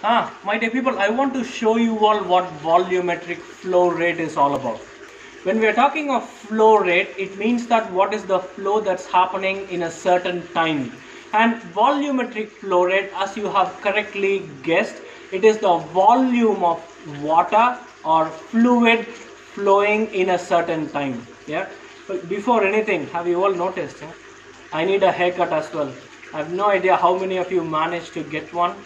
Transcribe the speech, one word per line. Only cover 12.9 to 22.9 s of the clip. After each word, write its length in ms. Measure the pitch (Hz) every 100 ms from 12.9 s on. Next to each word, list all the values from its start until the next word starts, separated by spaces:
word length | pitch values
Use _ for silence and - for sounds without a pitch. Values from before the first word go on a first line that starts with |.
| 196 196 175
as 200 | 196 214
you 120 | 202
have 320 | 196 185 -
correctly 680 | 202 202 202 196 196 196 160 143
guessed, 380 | 131 165 226 - - - -
it 120 | 190
is 140 | 214 214
the 200 | 202 170
volume 880 | 151 175 202 240 254 240 226 190
of 180 | 175 165 - - 160 143
water 560 | 151 165 180 208 240 247 - -
or 260 | 156 160 160
fluid 760 | - - 226 240 240 233 226 220
flowing 1000 | - - - - - 202 196 202 214 220
in 160 | 196 185
a 80 | 180
certain 520 | - 170 170 160 147
time. 360 | 143 139 120 107 - -
Yeah. 200 | 151 143 - - - -
But 220 | 185 170
before 340 | 202 208 233
anything, 440 | 196 214 214